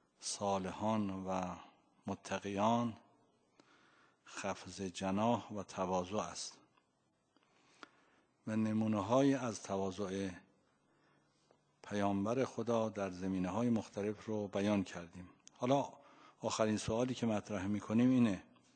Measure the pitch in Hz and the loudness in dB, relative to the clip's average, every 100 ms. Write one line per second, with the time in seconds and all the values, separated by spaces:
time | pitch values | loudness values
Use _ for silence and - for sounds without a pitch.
0 | _ _ - - 101 98 92 87 107 110 | _ _ -8 -2 0 0 -2 -4 0 0
1 | 98 95 92 92 90 87 - _ _ _ | 0 -4 -2 -2 -2 -6 -14 _ _ _
2 | - 95 - 98 101 98 110 117 120 104 | -8 -8 -4 -4 -2 2 4 4 0 -6
3 | - _ _ _ _ _ - - - _ | -16 _ _ _ _ _ -20 -20 -20 _
4 | _ _ - - 98 95 95 92 95 - | _ _ -16 -6 -4 -4 -8 -8 -8 -4
5 | 95 98 113 113 - 104 90 - 92 92 | -2 2 2 2 -2 -10 -8 -4 0 0
6 | 90 104 85 - - - _ _ _ _ | -2 -4 -4 -8 -12 -14 _ _ _ _
7 | _ _ _ _ _ _ _ _ - _ | _ _ _ _ _ _ _ _ -20 _
8 | _ _ _ _ 113 110 110 107 110 107 | _ _ _ _ -4 0 0 2 2 2
9 | 95 131 139 135 123 98 - 98 95 90 | 4 6 6 4 0 -4 -2 -2 -2 -2
10 | 95 98 95 - - _ _ _ _ _ | -4 -2 -4 -8 -16 _ _ _ _ _
11 | _ _ _ _ _ _ _ _ - 104 | _ _ _ _ _ _ _ _ -4 0
12 | 101 101 104 127 120 - 113 117 110 101 | 2 2 0 0 -2 -2 0 2 2 -2
13 | 95 90 95 95 90 101 120 113 - 104 | -4 -4 -2 0 0 0 2 2 -2 -4
14 | 101 104 - 107 101 101 101 104 92 87 | -4 -4 -4 -4 -2 0 2 2 0 -6
15 | 85 90 90 - - - 123 139 127 - | -12 -14 -18 -20 -20 -4 2 2 0 -8
16 | - - - - 113 - 110 104 - 113 | -20 -20 -20 -6 -2 2 2 2 0 0
17 | 127 123 113 104 - 101 98 104 - 113 | 0 0 0 0 -2 -2 0 -2 2 6
18 | 127 131 117 92 - - _ | 6 8 6 2 -6 -20 _